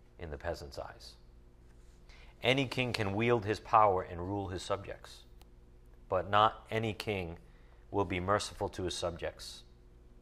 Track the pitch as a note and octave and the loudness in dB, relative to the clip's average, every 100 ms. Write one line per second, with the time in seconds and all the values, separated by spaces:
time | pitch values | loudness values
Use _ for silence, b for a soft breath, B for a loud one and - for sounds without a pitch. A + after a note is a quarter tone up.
0 | - - E2+ D2 F2 D#2+ C#2+ - - - | -20 -16 -12 -8 -6 -8 -10 -12 -12 -14
1 | - - - - - - - - - - | -20 -20 -20 -20 -20 -20 -20 -20 -20 -20
2 | - B B B A#2 C3 B2+ - B2 A2 | -20 B B B 0 2 0 -2 0 2
3 | G2 G2 A#2 A#2+ G2+ G2 - A2+ G#2+ F#2 | 2 2 4 4 2 -2 4 6 6 4
4 | F2+ E2+ F2+ G2+ F#2+ F#2 - F#2+ F#2 - | 0 -6 -6 -4 -4 -6 -4 -4 -4 -14
5 | - - - - - - - - - - | -16 -20 -20 -20 -20 -20 -20 -20 -20 -20
6 | - F#2+ F2+ G#2 A2 - - A2 A2+ F#2+ | -4 -2 2 6 6 4 -6 -2 -2 -2
7 | - G2+ E2+ E2 b b b b b G2+ | -4 -4 -4 -8 b b b b b 0
8 | F#2 F#2 F2+ G#2 - - G2 - F#2 - | 0 0 2 2 0 -4 -6 -4 -4 -2
9 | F2 E2+ D#2 - - - - - - - | -4 -4 -8 -8 -14 -16 -20 -20 -20 -20
10 | - - | -20 -20